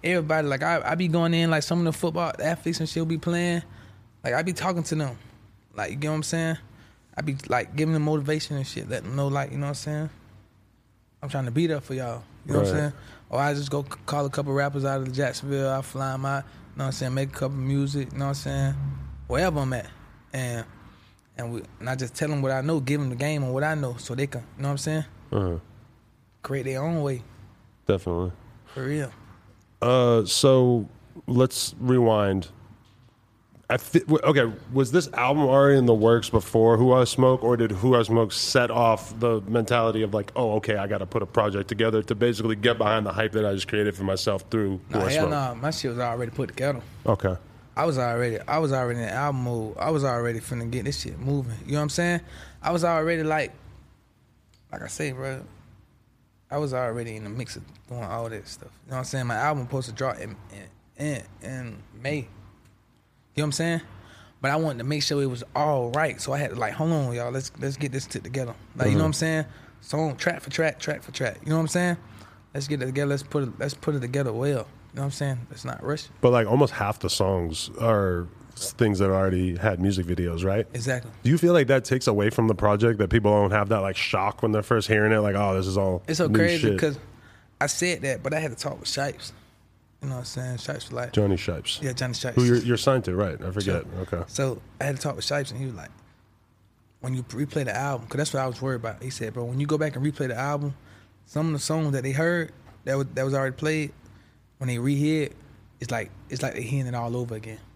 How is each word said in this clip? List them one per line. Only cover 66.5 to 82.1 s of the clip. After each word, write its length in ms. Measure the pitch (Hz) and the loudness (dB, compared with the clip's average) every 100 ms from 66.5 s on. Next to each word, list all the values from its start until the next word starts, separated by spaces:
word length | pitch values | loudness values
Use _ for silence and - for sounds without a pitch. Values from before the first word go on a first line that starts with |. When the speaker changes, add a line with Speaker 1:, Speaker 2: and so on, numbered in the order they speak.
Speaker 1:
to, 60 | 101 | -2
like, 160 | 107 | -4
"Hold 180 | 101 160 | 0 2
on, 200 | 160 131 | 2 0
y'all. 160 | 120 120 | -2 -4
Let's, 200 | 131 131 - | -4 -8 -8
let's 180 | 135 135 | -8 -4
get 160 | 143 | -6
this 160 | 131 - | -6 -6
shit 120 | - | -10
together." 300 | - 131 123 - - - | -6 -6 -6 -10 -16 0
Like, 120 | 123 | 4
you 40 | |
know 60 | 127 | 6
what 60 | 160 | 4
I'm 40 | |
Speaker 2:
Mm-hmm. 60 | 147 | 2
Speaker 1:
saying? 260 | 160 160 147 - - - | 0 0 -4 -10 -20 -20
Song, 360 | - 151 156 131 | -6 -2 -2 0
track 240 | - 170 | -2 -2
for 100 | - | -6
track, 280 | 139 160 - | -2 -2 -2
track 240 | - 147 | -6 -8
for 100 | - | -8
track. 260 | - 123 - | -6 -6 -4
You 60 | 151 | -2
know 60 | 160 | 0
what 60 | |
I'm 60 | 160 | 2
saying? 280 | 175 180 170 - - - - _ | 0 0 -2 -8 -20 -20 -20 _
"Let's 120 | 143 139 | -8 -4
get 140 | 147 | -2
it 40 | 127 | -2
together. 240 | 131 143 | -2 0
Let's 120 | 139 | -2
put 220 | 139 147 | -2 -4
it, 60 | 131 - | -4 -4
let's 160 | 143 | -6
put 200 | - - | -4 -2
it 60 | 147 | -2
together 320 | 123 139 131 | -2 -2 -2
well." 160 | 113 139 | -2 0
You 60 | |
know 480 | 135 107 - - - | -2 -4 -16 -16 -6
what 20 | |
I'm 60 | 139 | -6
saying? 280 | - 143 127 120 | -2 -4 -4 -8
Let's 140 | - | -12
not 180 | 127 123 | -10 -8
rush 200 | - 151 - | -6 -6 -8
it. 40 | - | 2
Speaker 2:
But, 100 | 127 | 6
like, 160 | 120 107 | 6 6
almost 260 | 127 139 | 4 4
half 260 | - 101 107 | 2 -2 -2
the 100 | 90 | -2
songs 600 | - 98 95 85 80 - - | 2 2 2 0 -4 -8 -2
are 460 | 113 107 98 87 85 - - | 2 4 2 0 -4 -12 -20
s-, 180 | - - | -12 -10
things 260 | - 113 95 | 2 4 4
that 100 | 98 | 4
already 460 | 95 95 90 92 85 | 4 4 2 0 2
had 240 | 104 90 | 0 2
music 260 | 95 95 87 | 2 2 0
videos, 380 | 90 87 82 | 0 0 0
right? 220 | 95 101 - | 0 0 -2
Speaker 1:
Exactly. 380 | 123 117 127 117 - | -4 -4 -4 -6 -2
Speaker 2:
Do 80 | 117 | 2
you 80 | 160 | 4
feel 140 | 170 | 6
like 140 | 175 131 | 6 6
that 180 | 135 | 4
takes 220 | - 131 | 4 0
away 240 | - | 2